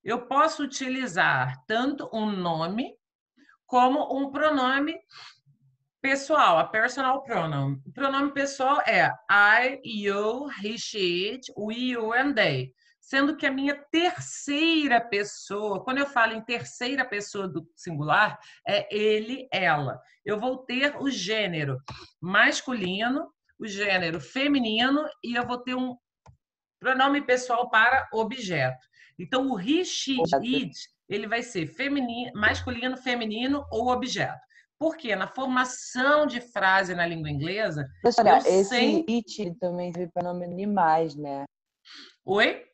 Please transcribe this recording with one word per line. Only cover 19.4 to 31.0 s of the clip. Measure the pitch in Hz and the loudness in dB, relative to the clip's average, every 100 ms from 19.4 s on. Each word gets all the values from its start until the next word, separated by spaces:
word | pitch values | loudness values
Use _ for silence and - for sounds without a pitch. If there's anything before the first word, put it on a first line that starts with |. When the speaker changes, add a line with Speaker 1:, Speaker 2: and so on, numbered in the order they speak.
| - | -4
Speaker 1:
ela. | 185 180 151 135 104 _ _ - | 0 2 2 0 -6 _ _ -6
Eu | 208 | -4
vou | 254 254 | -2 -4
ter | - 247 285 285 | -4 -2 -2 -2
o | 277 | -4
gênero | 220 175 220 196 160 143 131 - - - _ | -4 -2 -2 -2 -2 -4 -4 -8 -16 -18 _
masculino, | 170 202 254 302 - 240 180 190 233 277 330 _ _ _ | 0 4 4 2 -4 -4 -4 -2 -2 -2 -6 _ _ _
o | 214 | -10
gênero | 196 208 185 165 165 | -4 0 0 0 -4
feminino | - 269 285 277 226 220 254 285 302 - | -6 -2 2 2 2 2 2 2 -2 -10
e | 233 240 | -4 -4
eu | 240 | -2
vou | 247 | -6
ter | 254 254 | -4 -4
um | 254 254 _ _ - _ _ _ _ _ | -4 -8 _ _ -20 _ _ _ _ _
pronome | 220 254 269 285 | -2 2 4 2
pessoal | 277 247 - 233 240 | 2 0 2 -2 2
para | 220 233 262 254 | 4 6 4 0
objeto. | 220 208 262 196 156 131 131 _ _ - - | -2 -2 -4 -4 0 0 -2 _ _ -20 -16
Então, | 180 254 269 | -2 0 0
o | 220 | -2
he, | 190 330 | 0 0
she, | 349 - - 254 | 0 -4 -2 0
Speaker 2:
Objeto. | - - 233 | 2 2 2
Speaker 1:
it, | 269 240 - - _ | -2 -2 -10 -20 _